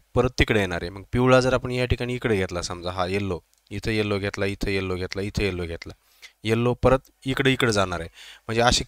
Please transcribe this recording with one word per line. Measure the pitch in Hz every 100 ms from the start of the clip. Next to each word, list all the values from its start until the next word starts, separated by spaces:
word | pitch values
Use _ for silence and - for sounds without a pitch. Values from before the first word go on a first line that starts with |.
| -
परत | 123 123 -
तिकडे | 151 113
येणार | 92 87
आहे. | 85
मग | 98 95
पिवळा | 120 127 127
जर | 127
आपण | 127 131
या | 123 123
ठिकाणी | 127 123 123
इकडे | 123 101
घेतला, | 92 87
समजा | 85 90 87
हा | 92 90
येल्लो, | 98 101 82 _ _ -
इथं | 101 -
येल्लो | 110 104 101
घेतला, | 101 - 98
इथं | 101 -
येल्लो | 98 95 90
घेतला, | 92 95
इथं | 101 -
येल्लो | 104 90 85
घेतला, | 82 - - _ _ - _
येल्लो | 107 113 120
परत | 123 123 131 - _ 135
इकडे, | 131 135
इकडे | 131 123
जाणार | 104 95 87
आहे. | 85 - - - -
म्हणजे | 113
असे | 117 -